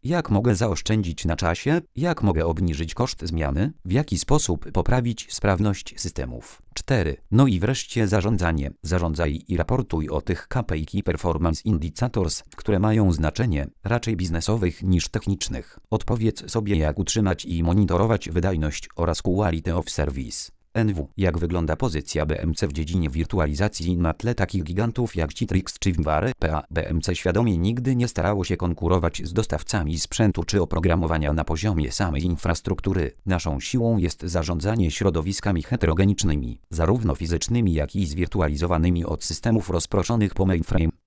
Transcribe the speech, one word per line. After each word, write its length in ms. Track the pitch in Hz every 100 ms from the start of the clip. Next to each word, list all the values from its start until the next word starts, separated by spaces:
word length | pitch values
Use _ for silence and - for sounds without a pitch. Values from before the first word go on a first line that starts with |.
Jak 260 | - 175 -
mogę 240 | 117 120
zaoszczędzić 680 | 95 113 87 - 110 87 78
na 120 | 85 80
czasie? 440 | 87 85 - 170 - -
Jak 260 | 170 160
mogę 240 | 104 85 82
obniżyć 480 | 82 90 71 82
koszt 280 | - 127 -
zmiany? 500 | - 82 73 69 123 -
W 80 | 92
jaki 260 | 95 - 82
sposób 540 | - 147 - 80 -
poprawić 540 | - 80 127 120 117 -
sprawność 640 | - 110 92 104 95 - -
systemów? 680 | 92 - 64 60 - - -
Cztery. 420 | - - 127 80 67 -
No 160 | 107 139
i 140 | 92
wreszcie 480 | 101 131 - - 104
zarządzanie. 600 | 104 95 113 87 80 69 -
Zarządzaj 640 | 76 87 85 76 80 71 -
i 80 | 87
raportuj 520 | 82 127 117 80 76
o 120 | 73
tych 280 | - 87 -
K 140 | 131
P 160 | 113 80
I 80 | 76
Key 160 | -
Performance 600 | 95 80 90 78 82 80
Indicators, 800 | 107 107 78 - 123 117 85 - - -
które 220 | - 101
mają 340 | 107 107 98
znaczenie, 540 | 78 78 - 117 76 67 _
raczej 320 | - 120 113 104
biznesowych 680 | 90 82 82 113 90 78
niż 260 | 92 90 -
technicznych. 680 | - - 95 - 123 - - -
Odpowiedz 600 | 110 - 120 110 - -
sobie, 260 | 113 104 95
jak 220 | 78 76
utrzymać 460 | 90 113 101 82
i 180 | - 85
monitorować 680 | 82 92 98 90 110 110 -
wydajność 580 | 87 87 90 78 - - -
oraz 260 | 85 82
quality 520 | - 92 104 82 78
of 160 | 85 -
service. 600 | - 73 67 62 - - - _
N 200 | 107 110
W. 140 | 90 71 -
Jak 220 | 95 82
wygląda 380 | 82 87 80 78
pozycja 500 | 78 76 71 78 76
B 140 | 78
M 140 | 80
C 140 | 78 76
w 40 |
dziedzinie 380 | 71 76 90 78
wirtualizacji 840 | 69 80 92 76 71 104 - 85 87
na 180 | 82
tle 200 | 78 113
takich 280 | 120 95 95
gigantów 540 | 78 87 117 117 117 87
jak 180 | 78
Citrix 440 | - - 95 - -
czy 140 | 98
Vivare? 400 | 82 76 78 113 127
P 180 | 78 78
A. 60 | -
B 180 | 85 -
M 120 | 80
C 160 | 76 87
świadomie 420 | 90 90 117 87
nigdy 380 | 92 120 123 123
nie 120 | 120
starało 360 | - 87 104
się 120 | 87 90
konkurować 680 | 90 85 85 90 82 -
z 80 | 82
dostawcami 680 | 85 107 78 - 107 76 80
sprzętu 460 | - - 110 90
czy 180 | 82 101
oprogramowania 680 | 85 85 87 82 82 80 73
na 120 | 78
poziomie 480 | 76 82 107 85 67
samej 320 | - 95 71
infrastruktury. 880 | 87 85 87 85 - 92 95 92 73 - -
Naszą 340 | 90 - 71
siłą 380 | - 127 117 113
jest 240 | 85 -
zarządzanie 680 | 90 85 80 85 90 113 85
środowiskami 720 | - 95 82 78 98 101 87
heterogenicznymi, 960 | - 123 82 82 98 101 87 76 62 57 _
zarówno 440 | 80 82 120 107
fizycznymi, 580 | 69 80 82 - 120 107
jak 240 | 78 71 95
i 100 | 87
zwirtualizowanymi 1000 | 78 87 101 80 73 87 85 85 87
od 200 | 80 78
systemów 460 | - 80 117 113 98
rozproszonych 640 | 85 - 98 87 117 101
po 120 | - 95
mainframe. 420 | 87 80 - 82 -